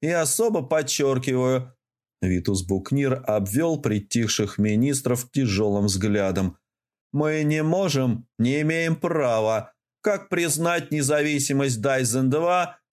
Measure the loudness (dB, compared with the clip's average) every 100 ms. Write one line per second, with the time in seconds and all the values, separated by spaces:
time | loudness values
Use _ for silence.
0 | -2 0 0 0 0 0 0 -2 0 0
1 | 0 0 0 0 2 0 -4 _ _ _
2 | _ -4 0 0 0 -2 0 -4 0 0
3 | 0 -2 0 -2 0 0 0 0 0 -2
4 | -2 -2 0 0 -2 0 0 2 2 0
5 | -2 -4 -2 -2 0 2 2 2 0 0
6 | 0 0 0 0 -2 -4 _ _ _ _
7 | _ -2 0 0 0 0 0 0 0 2
8 | 0 -2 -6 -2 0 0 0 0 0 0
9 | -2 0 0 2 2 0 -4 _ _ _
10 | -2 -2 -2 -2 0 0 0 0 -2 -2
11 | 0 2 2 0 0 0 0 0 0 2
12 | 0 2 2 2 2 2 0 -6 _